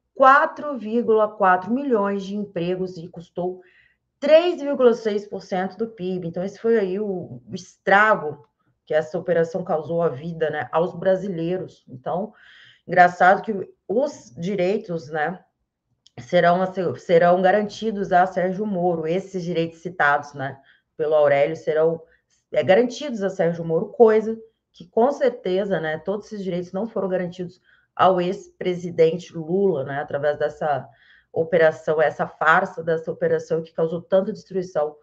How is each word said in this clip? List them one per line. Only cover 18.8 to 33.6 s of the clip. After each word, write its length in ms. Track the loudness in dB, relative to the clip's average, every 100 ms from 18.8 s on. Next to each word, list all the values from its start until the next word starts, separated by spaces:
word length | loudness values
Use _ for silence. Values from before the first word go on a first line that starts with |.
| 0 0 -2
esses 340 | -2 -4 -8
direitos 380 | -4 -2 -4 -6
citados, 540 | -10 0 2 2 -2
né, 260 | -10 -10 -12 _ _ _ -6
pelo 180 | 0 4
Aurélio 400 | 4 4 2 -2
serão, 480 | -2 0 2 0 -10 _ _ _ _
é, 100 | -2
garantidos 640 | 4 4 2 -2 -8 -4
a 60 | -4
Sérgio 340 | -2 -2 -2
Moro, 240 | -2 -2 0
coisa 500 | 4 6 6 0 -6 -12 _ _
que, 140 | -20 -6
com 260 | 0 2
certeza, 680 | 2 -2 -2 -4 -2 -2 -2
né, 180 | -4 -6
todos 300 | -6 -8 -8
esses 160 | -10
direitos 300 | -6 -6 -6
não 120 | -8 -6
foram 220 | -4 -4
garantidos 540 | -4 -4 -8 -12 -14 _ _ _ 2
ao 260 | 2 4
ex-presidente 1120 | 0 -4 -10 -8 -6 -6 -4 2 2 2 -8 -10
Lula, 480 | -4 0 2 0
né, 160 | -4 -6
através 380 | -6 -2 -2 0
dessa 500 | -2 -2 -2 -2 -6 _ _ _ _
operação, 720 | -4 0 4 4 2 -2 0
essa 260 | 0 0 -6
farsa 560 | -2 2 2 2 -4
dessa 280 | -4 -4 -4
operação 500 | -4 0 -2 -2 -4